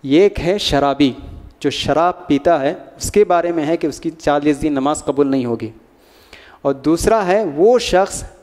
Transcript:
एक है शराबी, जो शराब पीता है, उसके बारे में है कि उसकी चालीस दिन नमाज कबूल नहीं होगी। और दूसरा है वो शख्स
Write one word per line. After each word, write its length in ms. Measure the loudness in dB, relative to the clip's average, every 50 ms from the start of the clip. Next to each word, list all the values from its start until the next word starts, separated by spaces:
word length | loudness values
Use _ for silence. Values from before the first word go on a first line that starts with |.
| 0
एक 340 | 2 4 4 4 4 2 0
है 200 | -2 -2 -2 -2
शराबी, 560 | -2 0 0 2 2 0 2 2 2 0 0 -4 -14 -18 -18 -18 -20 -20 _ _
जो 80 | -4 -4
शराब 560 | -4 -2 -2 -2 0 2 2 0 -2 -4 -2
पीता 300 | -2 -2 0 2 2 2
है, 280 | 2 0 -4 -4 -6 -14 -20 -16
उसके 260 | -10 -10 0 2 2 4
बारे 300 | 4 2 0 0 0 -2
में 100 | -2 -2
है 140 | -2 -2
कि 100 | -2 -2
उसकी 220 | -6 -6 -6 -10 -10
चालीस 480 | -10 -4 -2 0 0 2 2 0 0
दिन 160 | 0 -2 -2 -2
नमाज 300 | 0 -2 -2 -2 -2 -4
कबूल 200 | -4 0 0 0
नहीं 180 | 0 0 -2 -2
होगी। 280 | -2 -4 -6 -6 -12 -12 -18 _ _ _ _ _ _ _ _ _ _ -20 -20 -20 -20 -20 _ -4
और 80 | -4 -4
दूसरा 480 | -2 0 -2 0 2 2 2 2 2
है 240 | 2 0 0 0 0
वो 340 | -2 0 2 4 4 4 4
शख्स 460 | 2 2 2 2 0 0 -4 -12 -14 -14 -18 _